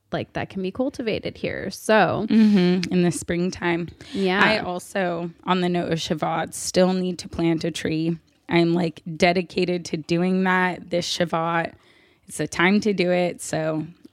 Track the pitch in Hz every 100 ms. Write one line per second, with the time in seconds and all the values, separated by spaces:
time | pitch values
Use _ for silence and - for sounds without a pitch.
0 | _ 165 107 - - 196 185 - 262 -
1 | 226 - - - 180 - 196 - - 214
2 | 170 135 220 220 214 208 180 180 175 180
3 | 175 - - 175 180 - 175 170 160 -
4 | - 196 190 185 214 214 180 180 - 202
5 | 180 170 175 165 - 185 175 175 - 165
6 | - 160 170 160 - - - 185 185 185
7 | 185 175 - - 165 160 170 156 - 160
8 | 165 165 _ _ - 170 170 170 170 -
9 | 180 156 180 175 175 - 180 175 170 170
10 | - 170 185 185 185 185 185 170 - 175
11 | 170 - 170 165 165 170 165 - _ _
12 | _ _ - - 151 - 175 208 214 185
13 | 175 180 175 - - 160 156 156 160 -
14 | -